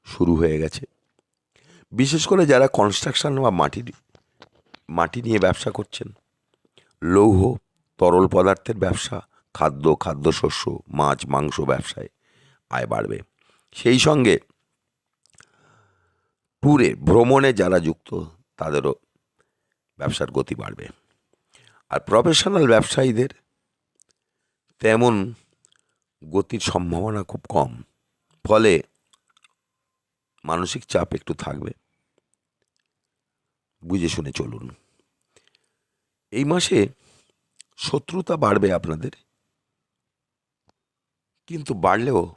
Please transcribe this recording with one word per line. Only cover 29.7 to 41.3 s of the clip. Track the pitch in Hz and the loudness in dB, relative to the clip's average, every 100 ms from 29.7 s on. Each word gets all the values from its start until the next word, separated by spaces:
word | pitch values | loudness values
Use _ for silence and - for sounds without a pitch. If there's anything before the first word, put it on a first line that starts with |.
| _ _ _ _ _ _ _ | _ _ _ _ _ _ _
মানসিক | 76 85 87 131 - | -6 -4 -4 -8 -4
চাপ | 92 82 | -4 -2
একটু | - - | -6 -8
থাকবে, | 80 - 71 - - _ _ _ _ _ _ _ _ _ _ _ _ _ _ _ _ _ _ _ _ | -10 -8 -10 -12 -14 _ _ _ _ _ _ _ _ _ _ _ _ _ _ _ _ _ _ _ _
বুঝে | 85 92 82 | -6 -2 -2
শুনে | - 71 | -4 -8
চলুন। | - 60 55 62 - _ _ _ _ _ _ _ _ _ _ _ _ _ _ - | -8 -10 -10 -16 -20 _ _ _ _ _ _ _ _ _ _ _ _ _ _ -12
এই | 113 | -6
মাসে | 143 175 - 180 98 - _ _ _ _ _ _ _ - | -2 -2 0 2 0 -2 _ _ _ _ _ _ _ -12
শত্রুতা | - 151 - 180 175 165 | -6 -6 -6 -10 -6 -2
বাড়বে | 117 101 98 | 0 2 2
আপনাদের, | 87 85 78 - - _ _ _ _ _ _ _ _ _ _ _ _ _ _ _ _ _ _ _ _ _ | 0 -4 -8 -10 -14 _ _ _ _ _ _ _ _ _ _ _ _ _ _ _ _ _ _ _ _ _